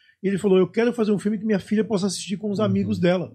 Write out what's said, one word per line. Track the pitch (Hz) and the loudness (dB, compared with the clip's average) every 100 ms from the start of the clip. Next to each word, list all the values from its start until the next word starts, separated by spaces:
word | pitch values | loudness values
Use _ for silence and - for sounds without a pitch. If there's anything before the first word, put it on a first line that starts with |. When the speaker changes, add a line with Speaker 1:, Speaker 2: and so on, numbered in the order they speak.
| _ _ | _ _
Speaker 1:
e | 190 | -4
ele | 196 | 0
falou, | 208 190 | 2 4
"Eu | 180 | 4
quero | 220 240 | 2 0
fazer | 233 214 | 0 0
um | 196 | 0
filme | 202 214 | 0 -2
que | 214 | -2
minha | 196 | -2
filha | - 208 | 0 -2
possa | 220 202 196 | 0 -2 -2
assistir | 175 - 190 | -4 -8 -6
com | 208 | -4
os | 196 | -2
Speaker 2:
Uhum. | 208 | 0
Speaker 1:
amigos | 196 202 185 | 0 0 0
dela." | 175 180 139 | 2 2 -2